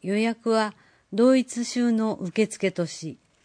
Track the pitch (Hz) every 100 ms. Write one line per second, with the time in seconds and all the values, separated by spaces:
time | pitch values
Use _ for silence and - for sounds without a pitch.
0 | 180 202 226 226 233 220 214 - _ _
1 | _ 196 247 262 254 233 240 247 240 220
2 | 220 - 180 190 208 - 190 180 165 -
3 | 160 - _ _